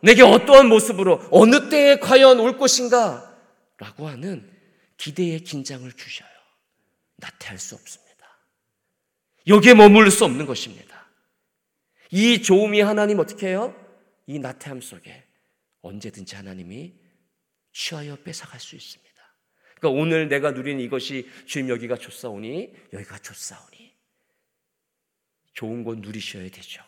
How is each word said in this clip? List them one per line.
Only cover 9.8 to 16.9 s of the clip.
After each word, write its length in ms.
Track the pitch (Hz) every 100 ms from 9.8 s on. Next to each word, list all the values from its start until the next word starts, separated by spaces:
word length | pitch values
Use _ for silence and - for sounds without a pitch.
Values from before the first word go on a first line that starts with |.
| 208 208 208
수 140 | 190 202
없는 200 | 127 147
것입니다. 600 | 120 117 98 _ - _ _ _ _ _ _ _ _ _ _ _
이 300 | 180 226 233
좋음이 400 | 233 190 208 208
하나님 380 | 208 214 208 208
어떻게 280 | 156 - 196
해요? 280 | 185 233 - _ _ _ _ -
이 120 | 143
나태함 420 | 131 - 143 131
속에 420 | - 90 _ - _ _ _ _ _ _
언제든지 540 | 87 101 107 98 92 101
하나님이 580 | 98 95 87 107 170